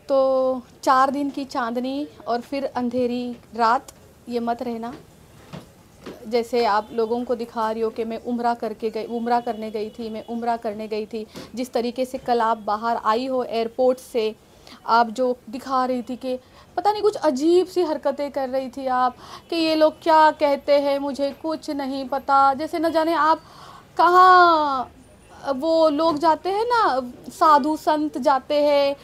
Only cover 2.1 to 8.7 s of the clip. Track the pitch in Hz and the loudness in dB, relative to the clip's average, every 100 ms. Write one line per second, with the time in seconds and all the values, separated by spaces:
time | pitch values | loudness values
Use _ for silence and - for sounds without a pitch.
2.1 | - - 240 - 277 269 247 247 247 240 | -10 -6 -6 -6 -8 -6 -6 -4 -2 -2
3.1 | 247 247 233 - 220 226 254 - - - | -4 -8 -12 -12 -2 2 2 -2 -18 -20
4.1 | - - 240 233 233 240 226 233 302 - | -20 -8 -6 -4 -4 -6 -8 -10 -14 -20
5.1 | - - - - - - - - - - | -20 -20 -20 -20 -18 -18 -20 -20 -20 -18
6.1 | - 220 240 233 240 226 208 214 233 220 | -16 -4 -2 0 0 2 0 -2 -4 -2
7.1 | 240 247 233 233 240 220 226 220 226 226 | -2 -4 -4 -6 -4 -4 -2 -4 -4 -8
8.1 | 226 247 240 240 240 226 | -8 -6 -2 -2 -2 -6